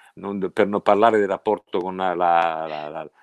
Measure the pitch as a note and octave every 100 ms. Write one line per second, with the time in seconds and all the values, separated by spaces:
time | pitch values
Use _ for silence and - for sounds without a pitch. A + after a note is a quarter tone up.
0 | _ - G2 G2+ F#2 - G2+ G2+ - G2+
1 | A2+ A2 G2 F#2+ - G2+ - G2 F#2 F#2
2 | F#2+ F2 F2 E2+ E2+ D#2+ D#2+ D2+ D2+ D#2+
3 | D#2 _